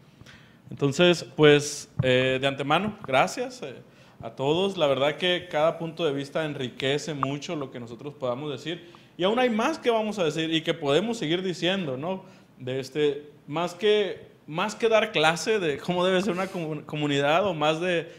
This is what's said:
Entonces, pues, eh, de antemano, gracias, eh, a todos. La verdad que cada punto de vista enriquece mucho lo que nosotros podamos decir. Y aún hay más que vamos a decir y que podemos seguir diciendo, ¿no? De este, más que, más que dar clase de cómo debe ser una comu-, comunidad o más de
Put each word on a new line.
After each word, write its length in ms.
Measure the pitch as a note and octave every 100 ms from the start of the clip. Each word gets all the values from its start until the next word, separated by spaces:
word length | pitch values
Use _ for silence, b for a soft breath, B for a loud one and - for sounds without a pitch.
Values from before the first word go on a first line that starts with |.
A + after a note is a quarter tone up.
| B B B B B B B
Entonces, 540 | - C#3+ C3 F3 E3+ B2+ -
pues, 540 | D3+ D3 C#3 - - -
eh, 340 | C3 B2+ C3 C3
de 80 | C#3
antemano, 500 | C3+ C#3 D#3+ G#3 G3 -
gracias, 540 | C3 F3+ - B3+ B3+
eh, 120 | C#3 A2 - B B B
a 100 | B2+
todos. 460 | - C3+ D#3+ G3 F3+
La 100 | D3
verdad 280 | C3 C#3 D3+
que 320 | F3+ F3 -
cada 280 | D3+ D#3+ D#3+
punto 260 | E3 D#3 E3
de 60 |
vista 320 | C#3 C#3 E3+ D#3
enriquece 680 | C3+ B2+ - C3+ D3 D#3+
mucho 420 | D3 C3+ C#3+ C#3+ D#3+
lo 160 | C3
que 80 | C3
nosotros 340 | A#2 A2+ C#3
podamos 380 | - B2+ B2 D3+
decir. 340 | B2+ D3+ F3 B B B B
Y 60 |
aún 160 | F3+ A#3+
hay 100 | B3+
más 280 | A3 C#4 D#4
que 120 | B3
vamos 300 | A3+ G#3+ G#3
a 60 | D#3+
decir 280 | D#3 D#3+
y 80 | D#3+
que 120 | D#3+
podemos 440 | D#3 C#3+ D3 A3 A3+
seguir 240 | D3+ F3
diciendo, 520 | F#3+ E3+ E3 G3 D#3+ B2+
¿no? 280 | E3 F#3+ B B B -
De 200 | B2+ C3
este, 480 | B2+ D3+ D3 C#3+ - - -
más 260 | D#3 F3
que, 540 | F3 G#3+ G#3 F#3+ - - - -
más 280 | D#3+ G#3 G#3
que 140 | A3+
dar 220 | A3 -
clase 460 | D#3+ D#3 E3+ A#3+ A3
de 180 | E3 C#3
cómo 280 | - F3+ F#3
debe 160 | F#3
ser 120 | G3+
una 140 | F3+ F#3+
comu-, 380 | F#3 D#3 D3+ -
comunidad 600 | D#3 D3 C#3+ C#3+ E3 G#3
o 80 |
más 260 | D#3+ D3+ D#3+
de 300 | F3+ E3+ D3